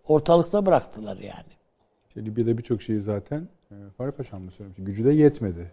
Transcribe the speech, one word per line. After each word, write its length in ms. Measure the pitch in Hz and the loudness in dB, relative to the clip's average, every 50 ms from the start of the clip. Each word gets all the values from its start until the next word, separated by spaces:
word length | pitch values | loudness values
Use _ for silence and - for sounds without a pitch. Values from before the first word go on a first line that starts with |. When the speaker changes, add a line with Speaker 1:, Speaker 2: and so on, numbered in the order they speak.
| - - | 0 2
Speaker 1:
ortalıkta 580 | 156 147 147 165 170 170 165 170 202 208 190 | 2 2 4 4 4 4 4 2 0 0 2
bıraktılar 500 | 190 165 123 - - - 110 107 104 98 | 4 2 2 2 -2 -14 -14 -12 -12 -12
yani. 360 | 98 98 98 - - - - _ _ _ _ _ _ _ _ _ _ _ _ | -14 -14 -16 -18 -18 -20 -20 _ _ _ _ _ _ _ _ _ _ _ _
Speaker 2:
İşte 160 | - 107 107 | -16 -12 -10
Libya'da 340 | 110 107 120 113 117 113 117 | -6 -2 -2 0 0 0 -2
birçok 240 | 113 - 120 104 | -2 -4 -4 -4
şeyi 180 | - - 107 104 | -4 -4 -4 -4
zaten, 480 | 98 107 104 101 - - 143 151 175 - _ _ _ - | -2 -4 -6 -6 -6 -8 -8 -8 -10 -12 _ _ _ -20
e, 40 | 101 101 101 98 - - | -20 -20 -20 -18 -14 -10
Fahri 140 | 127 - | -10 -8
Paşa'm 300 | - - 123 - 101 95 | -8 -10 -12 -12 -12 -14
mı 80 | 92 92 | -14 -16
söylemiş? 280 | - - 101 98 90 98 | -16 -18 -20 -18 -16 -12
Gücü 260 | 95 101 98 107 117 | -10 -8 -4 0 2
de 80 | 139 | 4
yetmedi. 600 | 147 156 147 143 147 - 113 95 85 87 85 85 | 6 8 6 6 6 2 -4 -6 -6 -6 -12 -14